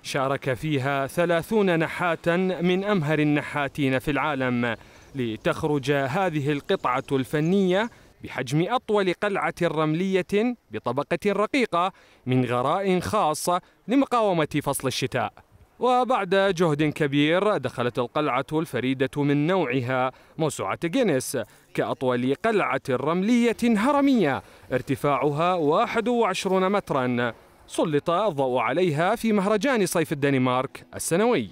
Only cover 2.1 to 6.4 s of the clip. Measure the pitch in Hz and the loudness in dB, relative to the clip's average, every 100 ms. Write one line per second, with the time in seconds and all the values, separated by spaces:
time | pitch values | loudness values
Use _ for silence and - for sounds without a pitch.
2.1 | 160 170 175 185 175 175 180 196 202 147 | 0 0 0 0 0 0 0 0 0 2
3.1 | 156 151 147 143 147 139 - 139 131 156 | 2 2 2 0 -4 -4 -2 0 0 -2
4.1 | 139 147 139 127 123 120 110 - - - | -2 -2 -2 0 0 -2 -4 -10 -20 -14
5.1 | 139 120 110 170 160 156 147 131 143 139 | -6 -6 -2 -4 -2 -2 -2 0 0 0
6.1 | 160 190 151 | 0 -2 -2